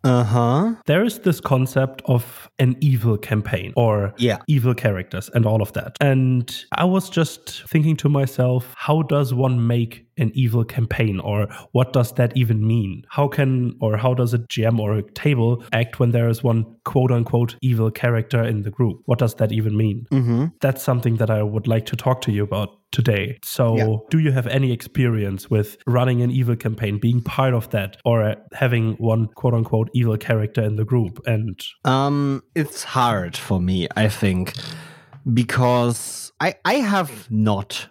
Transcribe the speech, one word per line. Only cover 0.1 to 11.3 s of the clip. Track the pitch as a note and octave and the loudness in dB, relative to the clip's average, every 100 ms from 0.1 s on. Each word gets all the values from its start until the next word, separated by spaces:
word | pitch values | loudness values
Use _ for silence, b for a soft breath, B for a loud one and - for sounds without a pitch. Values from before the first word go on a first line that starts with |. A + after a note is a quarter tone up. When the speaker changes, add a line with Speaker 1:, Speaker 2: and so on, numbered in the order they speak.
| B2 A2+ A#2+ A#2 C3+ G#3+ A3+ - | 2 4 2 2 2 0 -4 0
Speaker 2:
There | D#3+ | 2
is | A#3 - | 2 -2
this | F#3+ E3 | -2 -2
concept | - C3 C3 - C3 - - | 0 0 2 0 -2 -4 0
of | B2 - - - - | 0 0 -16 -20 0
an | B2+ B2+ | 0 2
evil | D3 B2+ A2+ G#2+ | 2 2 2 -2
campaign | - G#2+ G2+ F2+ F#2+ G2+ | -2 -4 -2 -6 -4 0
or | A#2+ G#2+ G2 - | 2 2 -2 -2
Speaker 1:
Yeah. | A#2+ G2+ - | -2 -2 0
Speaker 2:
evil | D3 A#2+ | 0 2
characters | A#2+ A2+ F#2+ F#2 F2+ - | 0 0 -2 -6 -10 -4
and | A#2+ A2 | 0 2
all | A2 | 2
of | G2+ | 0
that. | - A2 - | -6 -10 -2
And | C#3+ C3 C3 B2+ A#2+ - - | 2 2 2 0 -2 -10 -8
I | - | 0
was | F3+ F#3+ F#3 | 2 2 0
just | - D#3+ - - - - | -2 -2 -4 -16 -16 -2
thinking | D#3+ D#3 D#3 | 2 2 2
to | C#3+ | 2
myself, | C#3+ C3 - B2+ B2+ B2 - | 2 0 0 2 2 -2 -10
how | - D#3 | -2 0
does | D3+ C#3+ C3+ | 2 0 0
one | B2 C3 B2 A#2 | 0 0 2 2
make | A#2+ A#2 - _ - | 0 -2 -6 _ -4
an | A2+ | -2
evil | C3+ B2 A#2 | 0 0 0
campaign, | A2+ - A2+ - A2+ F#2+ | -2 -2 -2 0 0 -2
or | G2+ | -4